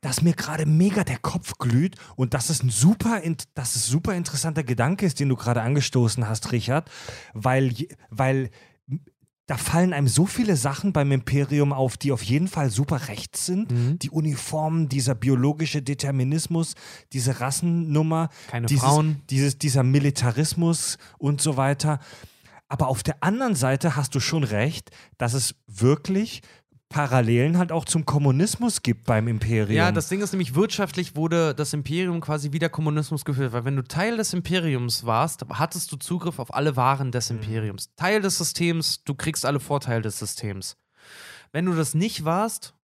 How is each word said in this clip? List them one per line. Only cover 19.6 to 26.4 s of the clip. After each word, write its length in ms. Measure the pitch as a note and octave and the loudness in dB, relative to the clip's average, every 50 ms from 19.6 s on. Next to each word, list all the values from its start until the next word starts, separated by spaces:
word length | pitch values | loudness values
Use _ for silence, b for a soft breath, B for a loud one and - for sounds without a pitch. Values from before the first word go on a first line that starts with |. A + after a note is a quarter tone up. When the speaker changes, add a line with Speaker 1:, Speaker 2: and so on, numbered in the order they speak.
| - D3+ B2 C#3 B2+ | -2 0 2 4 4
Speaker 1:
Militarismus 1120 | B2+ C3 C#3+ C#3 D3 C#3+ - - B2 A#2+ B2+ D#3 D#3 - - E3+ E3+ E3+ D#3 - - - B B B B | 4 4 4 4 2 0 2 0 0 2 2 0 -2 0 0 2 2 2 0 -2 -6 -8 B B B B
und 240 | B - C#3 C#3+ C#3+ | B -2 -2 0 0
so 160 | - D#3+ C#3+ | 0 0 0
weiter. 420 | B2+ C3+ C3+ C#3+ C#3 - D3+ D3+ C#3 B B B B B B B B B B B B B _ | 2 2 2 0 0 0 0 0 -2 B B B B B B B B B B B B B _
Aber 200 | C#3 C3 D3+ C3 | -2 0 0 0
auf 140 | C3 G#2+ - | 0 -2 -2
der 140 | - D3+ - - | -4 -4 0 0
anderen 320 | E3 G3+ A#3+ C4+ B3+ G#3+ | 0 0 2 0 0 0
Seite 420 | C3+ A#2 C3 C3+ C3+ - E3+ C3+ | 2 2 2 2 2 0 0 0
hast 180 | C3+ C#3+ A#2+ - | 0 -2 -2 -2
du 60 | C#3 | -2
schon 240 | A#2 - - D#3+ D3 | -2 0 0 0 0
recht, 460 | A2+ G#2+ G2+ A2 C#3+ E3 - - - B B B B B | 0 0 0 0 0 -2 -4 -12 -16 B B B B B
dass 160 | _ B2 A#2 A#2 | _ -2 -2 0
es 220 | C3+ A#2+ - - _ _ | 0 -2 -2 -6 _ _
wirklich 760 | _ G#2+ F#2+ A2+ B2 C#3+ C#3+ - - F#3+ F#3+ A3 A3+ - - | _ -6 2 4 4 4 4 0 -2 -2 -2 -2 -2 -6 -14